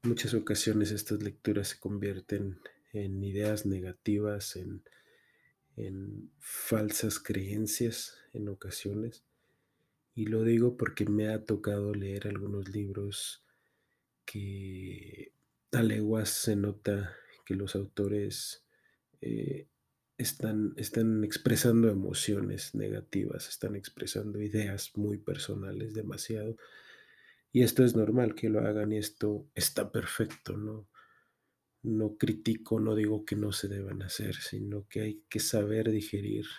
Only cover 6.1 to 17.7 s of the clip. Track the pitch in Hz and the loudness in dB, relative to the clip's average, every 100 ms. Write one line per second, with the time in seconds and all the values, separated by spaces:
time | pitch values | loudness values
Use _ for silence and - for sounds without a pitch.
6.1 | 101 - _ - - - 110 107 - 110 | -10 -14 _ -12 -8 0 0 0 0 -2
7.1 | - - 104 95 104 107 - 120 113 - | -2 -4 -4 -2 -2 -2 0 -2 -2 -10
8.1 | - - 113 104 98 98 - 101 101 113 | -14 -16 -10 -8 -8 -10 -8 -6 -4 -6
9.1 | - _ _ _ _ _ _ _ _ _ | -8 _ _ _ _ _ _ _ _ _
10.1 | - 107 110 113 117 123 123 107 - 104 | -6 -2 2 4 6 6 4 -2 0 2
11.1 | 104 107 107 110 104 104 101 101 104 98 | 4 2 -2 0 0 0 0 0 -2 -4
12.1 | 98 104 101 101 101 98 101 101 98 101 | -4 -4 -6 -4 -4 -4 -4 -4 -4 -6
13.1 | 101 - - _ _ _ _ _ _ _ | -6 -8 -12 _ _ _ _ _ _ _
14.1 | _ - 107 98 98 95 92 92 92 - | _ -12 -8 -6 -6 -8 -10 -10 -12 -14
15.1 | - - _ _ _ _ 127 113 107 107 | -16 -18 _ _ _ _ 4 4 4 2
16.1 | 110 107 - - 104 101 101 - 101 98 | 2 0 0 2 2 2 0 0 0 0
17.1 | - - - - 95 98 | -8 -20 -20 -6 -4 -2